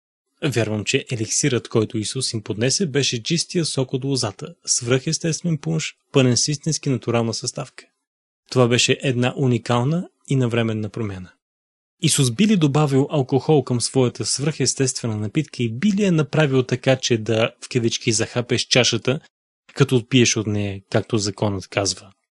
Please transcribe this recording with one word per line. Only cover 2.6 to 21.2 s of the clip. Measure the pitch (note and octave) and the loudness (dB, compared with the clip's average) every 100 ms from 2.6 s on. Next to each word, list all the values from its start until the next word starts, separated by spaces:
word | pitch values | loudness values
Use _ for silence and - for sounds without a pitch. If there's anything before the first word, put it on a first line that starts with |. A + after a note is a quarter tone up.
| B2+ - F#3+ | 0 0 0
беше | C3+ C3 A#2+ | 0 0 -2
чистия | A2 E3 - F3+ | -2 -2 -2 -2
сок | D#3 - C3 | -2 -2 -2
от | C3+ | -2
лозата, | C3+ C3+ A2 - - F3 - | -2 -2 -4 -6 -14 -10 -4
свръхестествен | - A#2+ C3 D#3+ D#3+ E3 D3+ E3+ D#3+ | -2 2 0 0 -4 -2 -2 -2 -2
пунш, | D#3+ D#3+ - - _ | -2 -4 -4 -10 _
пълен | C#3+ B2+ A#2 | 2 4 4
с | - | 0
истински | D3 - D3 D3 | -2 -4 -2 -2
натурална | B2 B2 A#2 A#2 | -2 0 0 0
съставка. | G#2+ B2+ - C3+ - - _ _ _ _ _ - | -4 -8 -8 -12 -14 -20 _ _ _ _ _ -2
Това | C3 A#2+ | 2 4
беше | A#2+ - C3+ | 4 2 0
една | C#3+ B2 B2 - | 0 0 0 0
уникална | C3 A#2+ - A#2+ B2+ E3 B3 _ - | 0 0 0 0 0 -2 -6 _ -4
и | C3+ | 0
навременна | B2 A#2 A2+ A2 G#2+ | 0 0 0 -2 -6
промяна. | - G#2+ F#2+ F#2 _ _ _ _ _ _ _ | -6 -8 -8 -14 _ _ _ _ _ _ _
Исус | D#3+ - C3 | 0 2 2
би | A2+ G#3 | 2 4
ли | G#3+ | 4
добавил | D3+ C#3 D3+ C3+ C#3+ | 4 2 2 2 2
алкохол | D#3 B2+ C3+ - D#3 | 0 0 0 4 2
към | B2 B2 | 2 -2
своята | - C3+ B2 - A2 | 0 2 0 0 -6
свръхестествена | - D3 D3 C3 - C3+ - A#2+ G#2+ | -4 -4 -2 -2 0 -2 -2 -4 -4
напитка | G#2+ - C#3+ - | -4 -4 -4 -4
и | A#2+ | -4
би | A2+ G3+ | 0 0
ли | G3 | 2
я | G3+ | 2
направил | E3 D3 - D3+ C3 | 2 2 2 2 2
така, | B2+ B2 - C3 | 0 0 2 2
че | - A#2 | 2 0
да, | G#2+ A2 A2+ - | 0 0 0 -4
в | - | -4
кавички, | B2+ A2+ - - | -2 0 -2 -2
захапеш | G#2+ A2 B2 A#2 A#2+ - | 0 -2 -4 -2 -2 2
чашата, | C3+ A2+ A2+ - D3 - _ _ _ _ | 2 4 2 -2 -4 -6 _ _ _ _
като | - C#3 B2+ | 0 2 2
отпиеш | A2 C3 A2+ A#2 | 4 4 4 2
от | G#2 | -2
нея, | G#2 G2+ G2 - | -2 -4 -8 -2
както | A2+ - | -2 0
законът | A2+ | -2